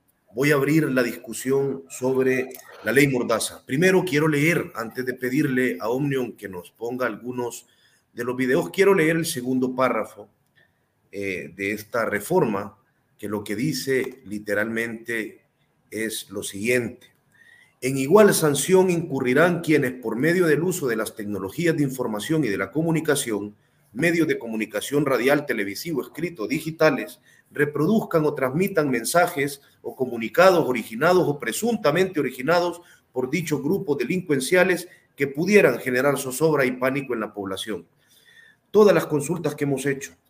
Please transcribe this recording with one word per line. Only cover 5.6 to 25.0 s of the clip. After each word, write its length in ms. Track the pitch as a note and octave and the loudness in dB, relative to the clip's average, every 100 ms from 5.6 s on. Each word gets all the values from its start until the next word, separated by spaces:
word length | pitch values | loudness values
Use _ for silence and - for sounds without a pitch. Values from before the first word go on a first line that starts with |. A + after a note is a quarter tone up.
| B2+ - | 0 -2
a 80 | G#2+ | -4
Omnium 480 | B2+ C#3+ C3+ A#2 - | -2 -2 -2 -4 -8
que 120 | G2 | -12
nos 220 | F2+ - | -12 -16
ponga 380 | _ A#2 B2+ B2 | _ -8 -4 -4
algunos 580 | G2+ A#2+ B2 A#2+ - - _ _ _ _ | -6 -8 -6 -8 -8 -18 _ _ _ _
de 100 | A2 | -8
los 140 | A#2 B2+ | -6 -2
videos, 340 | B2+ D3+ E3 | 0 0 0
quiero 240 | - G3 | 2 4
leer 220 | F#3 D#3 E3 | 4 2 0
el 100 | E3 | -2
segundo 480 | B2+ B2 C3 B2+ | -4 -2 0 0
párrafo, 540 | B2+ B2+ A2+ - - - _ _ _ _ _ _ _ _ | 0 0 0 -4 -10 -20 _ _ _ _ _ _ _ _
eh, 420 | G2 G2 F2 C#2+ F2+ | -8 -6 -6 -8 -6
de 160 | G2 | -4
esta 320 | G#2 - A#2+ | -4 -4 -4
reforma, 760 | G#2 G2+ - F3+ B2+ G2+ G#2 - _ _ _ _ | -2 -2 0 2 2 0 -6 -14 _ _ _ _
que 100 | G#2 | -6
lo 140 | G#2 | -6
que 140 | G#2 G#2 | -4 -4
dice 640 | D3+ B2+ C#3 C3 G#2+ - | -2 -2 -2 -2 -2 -8
literalmente 1160 | F#2+ G#2 G#2 G2+ A2+ A2+ A#2 A2+ A#2 A#2 G2+ - _ _ _ _ _ | -12 -10 -4 -2 -2 -2 -4 -6 -6 -6 -6 -12 _ _ _ _ _
es 400 | G#2 A2 - - | -6 -6 -6 -10
lo 140 | G2+ | -10
siguiente. 640 | F#2+ G2 A2+ B2 A2+ - _ _ _ _ _ - _ _ | -10 -4 0 0 0 -8 _ _ _ _ _ -20 _ _
En 180 | C3 C3+ | -4 -2
igual 340 | C3+ G#3 G3+ | 4 8 8
sanción 540 | - D#3 C#3 - F#3 F#3 | 6 2 0 4 4 4
incurrirán 760 | E3+ - C3+ B2 C3 F3 E3+ | 2 -2 -2 2 4 4 2
quienes 320 | D#3 D3 B2+ | 2 2 2
por 200 | B2+ A2+ | -4 -4
medio 320 | G#2+ D#3 F3+ E3 | 0 2 2 4
del 160 | D3 | 2
uso 240 | F3+ E3+ C3+ | 0 -2 -2
de 80 | |
las 220 | A2 G#2 - | -2 -4 -8
tecnologías 600 | G#2 G2 F#2+ - E3 D3 | -8 -6 -6 -2 0 2
de 60 | |
información 640 | C#3 B2+ A#2 G#2 G#2+ D#3+ | 0 -2 -4 -4 -2 0
y 40 | B2 | 0
de 80 | F#2+ | -2
la 140 | G2 | -2
comunicación, 840 | D3+ E3 D#3+ D3 D3 A#2+ G2+ G#2 - _ _ _ | -2 0 0 0 -2 -2 -4 -6 -12 _ _ _
medios 320 | G#2 E3+ E3+ D3+ | -2 0 2 0
de 120 | C3+ | -2
comunicación 680 | A#2 A2 G#2+ G#2 - C#3+ | -6 -6 -6 -6 -4 -2